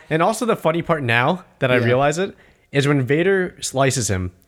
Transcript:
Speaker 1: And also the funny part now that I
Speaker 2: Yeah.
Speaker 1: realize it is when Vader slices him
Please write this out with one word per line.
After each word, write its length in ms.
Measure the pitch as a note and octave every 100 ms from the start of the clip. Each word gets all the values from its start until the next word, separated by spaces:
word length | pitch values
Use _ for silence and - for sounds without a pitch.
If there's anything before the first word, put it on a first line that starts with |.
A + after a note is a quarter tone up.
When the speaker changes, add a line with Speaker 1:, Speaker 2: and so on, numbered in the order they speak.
| -
Speaker 1:
And 120 | D#3+
also 240 | F3+ A3 A3+
the 120 | -
funny 240 | E3 E3
part 200 | - D#3+
now 440 | B2 A#2 C3 F3+ - -
that 120 | C3
I 60 | B2
Speaker 2:
Yeah. 80 | A#2
Speaker 1:
realize 320 | B2 C#3+ D#3
it 180 | G3+ - - _ _
is 160 | C#3+ C#3
when 140 | D3
Vader 520 | B2 D3 F#3 G3 F3+ -
slices 480 | - C3 C3+ B2+ G2+
him 240 | F#2 F2+ -